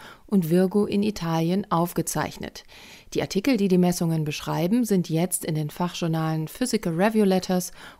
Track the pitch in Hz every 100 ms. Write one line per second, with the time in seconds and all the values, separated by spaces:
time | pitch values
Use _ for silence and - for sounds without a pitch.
0 | - - - 202 156 180 190 202 208 202
1 | 208 202 165 165 165 190 - 170 175 -
2 | 165 156 - - - - - - - -
3 | - - - 190 277 233 196 180 180 175
4 | 165 160 151 - - 151 175 240 233 190
5 | 160 160 175 - - 156 147 - 175 -
6 | 170 160 160 160 156 - 254 220 175 160
7 | 208 220 196 185 - 185 180 - -